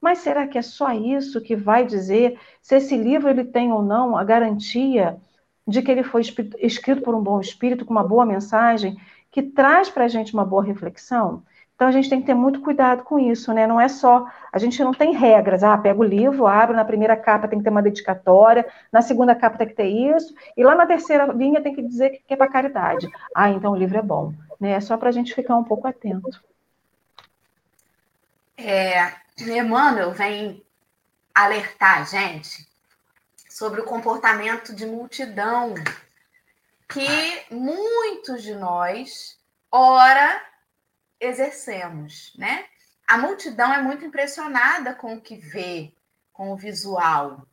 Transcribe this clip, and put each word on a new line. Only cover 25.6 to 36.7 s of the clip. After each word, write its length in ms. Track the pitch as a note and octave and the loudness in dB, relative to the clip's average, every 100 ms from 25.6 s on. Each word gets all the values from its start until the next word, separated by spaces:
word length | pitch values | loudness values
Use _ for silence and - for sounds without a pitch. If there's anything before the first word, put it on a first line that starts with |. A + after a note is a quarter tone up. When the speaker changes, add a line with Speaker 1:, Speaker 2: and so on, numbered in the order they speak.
Speaker 1:
pouco 240 | A#3 G#3 C4 | 0 -4 -4
atento. 560 | B3+ G#3+ F#3 F#3 - _ _ _ _ _ _ _ - _ _ _ _ _ _ _ _ _ _ _ _ _ _ | -8 -8 -8 -10 -14 _ _ _ _ _ _ _ -20 _ _ _ _ _ _ _ _ _ _ _ _ _ _
Speaker 2:
É, 560 | A3+ G3 F#3 F3+ F3+ - _ - | -4 -2 0 0 -2 -4 _ -14
Emmanuel 720 | A#3 A#3 A3+ A#3 C#4+ A#3 F3 | -6 -4 0 2 2 2 -4
vem 500 | F3+ G3+ G#3 G#3 F3+ _ _ _ _ _ _ _ | -4 -6 -6 -10 -12 _ _ _ _ _ _ _
alertar 680 | - G3+ G#3+ G3 - G3 F#3 | 0 0 -2 -8 -2 2 2
a 20 | |
gente 640 | D3+ F#3+ G3 D#3+ D3+ - _ _ _ _ _ _ _ _ _ | -2 -6 -6 -8 -18 -20 _ _ _ _ _ _ _ _ _
sobre 320 | - G#3+ G3+ | -12 -10 -8
o 40 | |
comportamento 880 | A3+ A#3+ A#3 A3+ A#3 G#3+ G#3+ A#3 - | -8 -6 -4 -2 0 -2 -4 -8 -10
de 100 | G#3 | -14
multidão 880 | A3 A3+ B3 - C4 G3+ G#3 A#3+ A#3+ F#3 D3+ - _ _ _ _ _ _ _ | -12 -12 -14 -14 -12 -8 -4 -4 -4 -8 -10 -12 _ _ _ _ _ _ _